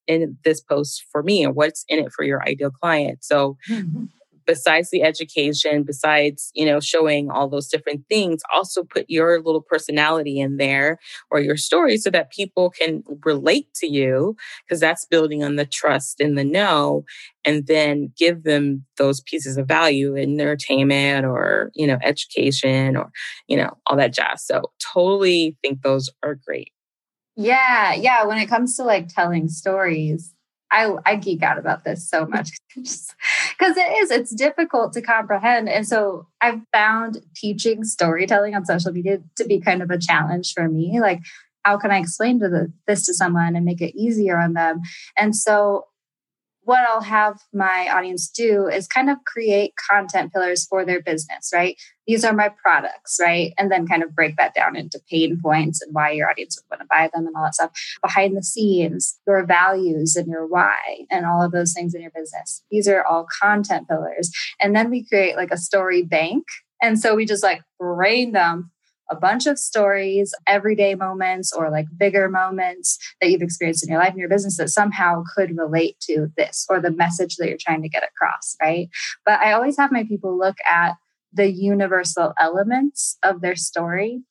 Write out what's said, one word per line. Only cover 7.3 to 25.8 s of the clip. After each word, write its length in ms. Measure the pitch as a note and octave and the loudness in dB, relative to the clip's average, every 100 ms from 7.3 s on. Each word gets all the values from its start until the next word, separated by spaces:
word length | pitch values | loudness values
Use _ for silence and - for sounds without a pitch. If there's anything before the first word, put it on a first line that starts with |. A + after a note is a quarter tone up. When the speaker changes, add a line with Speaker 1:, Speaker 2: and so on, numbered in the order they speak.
Speaker 1:
all 180 | C3+ C#3 | -2 -2
those 180 | C#3+ C#3 | -4 -4
different 340 | D3 D3 D3 - | -4 -4 -8 -2
things, 320 | G#3+ F#3 D#3+ - | 0 0 -2 -2
also 280 | F3 F#3+ F#3+ | -2 0 -4
put 220 | F3 - - | -4 -6 -2
your 340 | D#3+ E3 E3+ | 0 4 2
little 180 | D#3+ D#3 | 2 -2
personality 800 | - D#3+ - D3 D3+ D#3+ D3 C#3 | 0 -2 0 0 2 2 -2 -2
in 160 | C#3 C#3 | -2 0
there 420 | C#3 C#3 D3 E3+ - - - | 0 2 0 -2 -8 -18 -2
or 80 | D3 | 0
your 180 | D3 D3+ | 0 -2
story 400 | - F4 D4+ A3 | 2 2 4 2
so 100 | G#3 | 2
that 220 | F3 - | 0 0
people 400 | - F#3+ F#3 F3+ | -6 -4 0 0
can 320 | - E3 D#3 - D3 D#3+ | 0 -2 -4 -8 -6 -2
relate 400 | C#3+ C#3+ C#4+ - | 0 2 0 0
to 120 | - E3 | -6 -4
you, 480 | C#3+ C3 C3 F3+ A3 - - - | 0 2 2 0 -4 -12 -14 -6
'cause 140 | E3 | 0
that's 240 | D#3+ E3 | 0 -2
building 400 | - E3 D#3 D3+ | 0 2 2 0
on 120 | C#3+ D3 | -2 -2
the 100 | C#3+ | -4
trust 520 | - D3+ C#3 - - | -2 0 0 -2 -2
and 200 | D3 C#3+ | 0 2
the 60 | |
know, 600 | C#3 F3+ G3+ D3+ D3 D3 D3 - - _ | 0 2 2 2 2 -2 -6 -16 -20 _
and 220 | D3 D3+ C#3+ | -2 0 2
then 440 | D#3 D3 D3 C#3 - | 2 2 0 -4 0
give 280 | E3+ E3+ | 2 2
them 420 | D#3 D3 C#3+ C3+ - - | 0 2 2 -2 -6 0
those 240 | C#3 C3+ | 0 0
pieces 380 | - D#3+ C#3 C3 | -4 -6 -4 -4
of 100 | C3+ | 2
value 460 | D#3+ E3 C#3 C#3 | 4 4 2 -2
in 260 | C#3 C3+ D3 | -2 -2 0
entertainment 840 | D3 D3 - C3+ C#3 C#3 C#3 C#3 C3 | 0 -2 0 2 4 4 2 2 0
or, 440 | B2 G1+ G1+ - | 0 0 0 -2
you 120 | - D3 | -2 0
know, 120 | C3 | 0
education 920 | - D3 - - C#3 C3+ C3+ C3 C3 C3+ | 0 -2 -4 -2 0 0 0 2 2 0
or, 140 | - - - - - | -4 -10 -14 -12 -2
you 80 | - | -2
know, 120 | - - - | -2 -4 -2
all 120 | C#3 | 2
that 160 | C3 | 2
jazz. 280 | C3 - - - | 2 -2 -2 -2
So 260 | - - - | -2 -4 -10
totally 800 | - F#3 F3+ G3 F#3+ F3 D#3+ D3+ | -4 0 2 2 2 2 0 -2
think 200 | C#3 C3+ | -6 -2